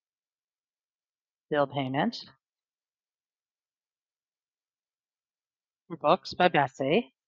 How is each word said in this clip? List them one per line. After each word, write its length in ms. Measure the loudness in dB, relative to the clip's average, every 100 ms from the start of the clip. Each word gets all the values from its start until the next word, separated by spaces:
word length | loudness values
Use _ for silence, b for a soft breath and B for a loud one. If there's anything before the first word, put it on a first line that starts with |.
| _ _ _ _ _ _ _ _ _ _ _ _ _ _ -4
bill 160 | 0 0
payment 500 | -2 -4 -2 -2 -4 -12 -20 _ _ _ _ _ _ _ _ _ _ _ _ _ _ _ _ _ _ _ _ _ _ _ _ _ _ _ _ _ _ _ _ _ _ -18
for 100 | -4
Books 360 | 0 0 -2
by 140 | 0 2
Bessie. 680 | 2 0 -2 0 0 -2 _